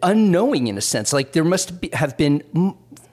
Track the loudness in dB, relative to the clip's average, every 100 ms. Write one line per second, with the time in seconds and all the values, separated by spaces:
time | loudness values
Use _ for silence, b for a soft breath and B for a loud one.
0 | 0 2 4 4 2 0 -2 -4 -4 -4
1 | -2 -2 -2 0 0 0 -4 -10 -8 -4
2 | -4 0 0 0 -2 -2 -2 -2 -16 -20
3 | -20